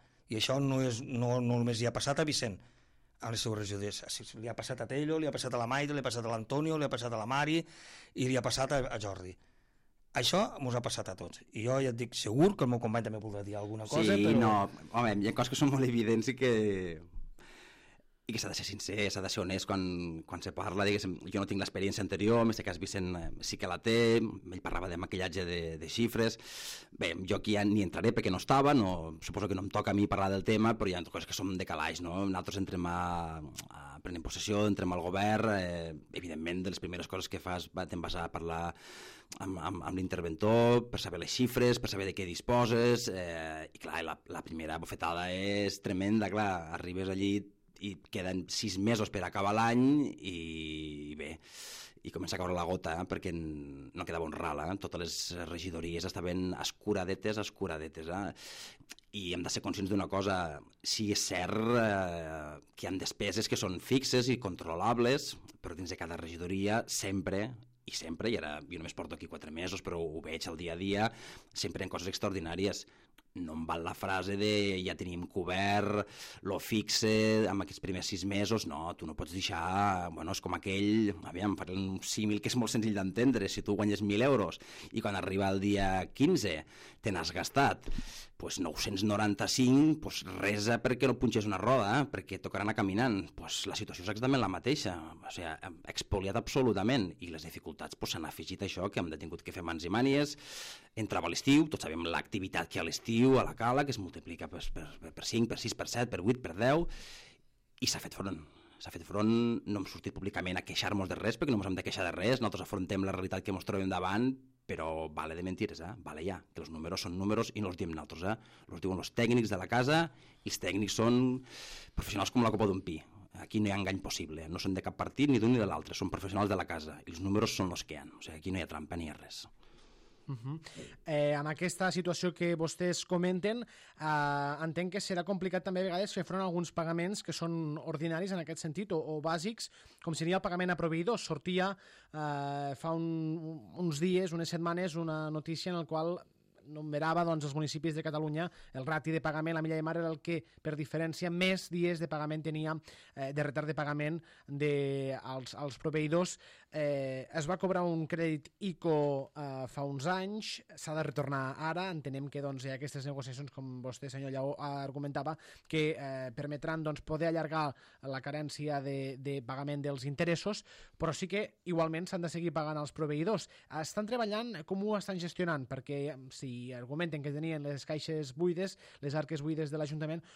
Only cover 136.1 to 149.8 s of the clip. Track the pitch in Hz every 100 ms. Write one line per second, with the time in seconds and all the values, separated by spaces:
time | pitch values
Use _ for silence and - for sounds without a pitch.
136.1 | 202 165 185 190 175 175 - 165 165 175
137.1 | 208 - 160 170 165 156 156 160 156 165
138.1 | 165 190 185 160 165 160 156 208 160 151
139.1 | 156 156 165 190 226 - - - - -
140.1 | 151 160 190 190 175 180 175 170 160 175
141.1 | 226 - 151 - 180 190 190 - - -
142.1 | 156 151 143 139 143 139 135 165 165 165
143.1 | 165 156 165 160 160 - - 180 143 180
144.1 | 180 185 165 165 170 170 170 185 156 165
145.1 | 156 156 151 147 156 185 175 156 160 165
146.1 | 180 - _ _ _ 139 151 151 147 160
147.1 | 165 170 160 147 147 151 156 160 151 156
148.1 | 151 156 151 175 - - 131 131 156 156
149.1 | 160 156 156 160 165 160 160